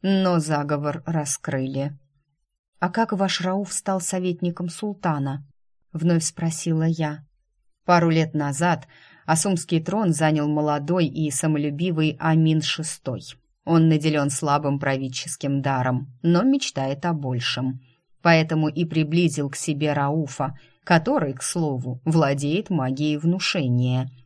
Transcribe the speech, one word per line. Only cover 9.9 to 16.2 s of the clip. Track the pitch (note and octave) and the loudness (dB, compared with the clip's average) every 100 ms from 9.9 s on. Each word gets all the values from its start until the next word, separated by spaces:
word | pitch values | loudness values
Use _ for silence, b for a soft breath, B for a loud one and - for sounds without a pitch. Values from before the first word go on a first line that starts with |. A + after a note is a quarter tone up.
| G3+ G3+ | 0 0
занял | D3+ D#3+ D#3 D3 | 2 2 2 2
молодой | D3+ D3+ D3 C#3+ F3+ E3 | 0 0 0 0 0 0
и | B2+ D3+ | 0 -2
самолюбивый | C#3+ D#3+ D3+ D3 C#3+ F3+ D#3+ D#3 D3+ | -2 0 0 -2 -2 -2 0 0 0
Амин | D#3+ D#3+ D#3+ D#3 | 2 4 6 4
шестой. | D3+ - D#3+ - - A#2 - - _ _ - | 0 -4 -6 -8 -8 -8 -10 -20 _ _ 2
Он | E3 D#3+ | 6 6
наделен | D#3 D#3 D3+ C#3+ | 4 2 0 0
слабым | C#3+ D3 C#3+ D3 C#3+ | -2 0 0 0 -2
правительским | C#3+ C3+ C3+ B2+ - - C#3 C#3 | -2 -2 -4 -8 -10 -6 -2 -2
даром, | C3+ C3 B2+ B2+ C3+ - | 0 0 0 -2 -4 -2